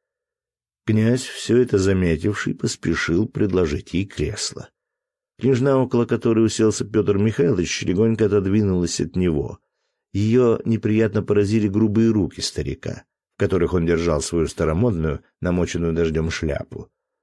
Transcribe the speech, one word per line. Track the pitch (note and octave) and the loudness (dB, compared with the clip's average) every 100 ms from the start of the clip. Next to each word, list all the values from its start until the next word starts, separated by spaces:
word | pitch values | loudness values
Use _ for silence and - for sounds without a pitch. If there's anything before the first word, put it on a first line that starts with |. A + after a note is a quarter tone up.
| _ _ _ _ _ _ _ _ - | _ _ _ _ _ _ _ _ 0
Князь, | G#2+ A2 B2+ | 2 2 2
всё | - - - A#2 | -2 -8 0 2
это | B2 G2+ | 4 2
заметивший, | F#2+ F#2+ F2+ D#2 G2+ G#2 - - | 2 2 2 0 -2 -4 -6 -4
поспешил | - - - - - E2+ G#2+ | -6 -4 -4 -2 0 0 0
предложить | - G2+ F#2 E2 D2 - | -2 0 0 0 -2 -4
ей | F2 G2 | -4 -4
кресло. | - D2+ G#2 - - - _ _ _ _ _ _ - | -6 -6 -6 -8 -10 -20 _ _ _ _ _ _ -4
Княжна, | B2+ B2 C#3 C3+ | 0 2 2 2
около | B2 A#2+ A#2 | 2 0 0
которой | A#2 B2 A2+ A2 | 0 2 2 2
уселся | - A2 G#2 G#2+ | 2 0 0 -2
Пётр | G#2+ F#2+ G2+ | 0 2 2
Михайлович, | A2 G#2+ D#3+ F#2+ E2 - | 0 2 0 0 -2 -4
легонько | - F#2 A2+ A2 G#2+ | -2 0 2 2 2
отодвинулась | G2+ F#2+ G#2 G2+ F#2 F2 - | 2 2 0 2 0 -2 -2
от | D#2+ F2+ | -4 0
него. | F2+ D2 A#1 - _ _ _ _ _ | 0 0 -4 -10 _ _ _ _ _
Её | G2 G#2+ A#2+ B2 A2+ | -2 2 4 4 2
неприятно | - A2 G#2+ G#2+ A2 G#2+ | 0 -2 0 2 2 0
поразили | - G#2 G2 A2 G#2 | 0 0 2 2 0
грубые | G2+ A2 G#2 A2+ | 2 2 2 2
руки | G#2+ E2 - | 2 0 -4
старика, | - - D2 C#2 - - - _ _ - | -8 -6 -8 -8 -10 -12 -14 _ _ -4
в | |
которых | G2+ F#2 E2 | 0 0 2
он | F2+ E2 | 0 2
держал | E2 E2+ D2+ | 2 2 0
свою | - E2+ D#2 | 0 -2 -2
старомодную, | - D#2 D#2+ A#2+ F2 D#2 C#2+ _ - | -2 -2 0 0 0 -2 -4 _ -8
намоченную | F2+ F2+ E2 F2 E2+ | -4 -2 -2 -2 -2
дождём | E2 E2 D#2 D#2+ | 0 0 -2 -4
шляпу. | - D#2+ - - - - _ _ _ | -4 -4 -6 -8 -16 -18 _ _ _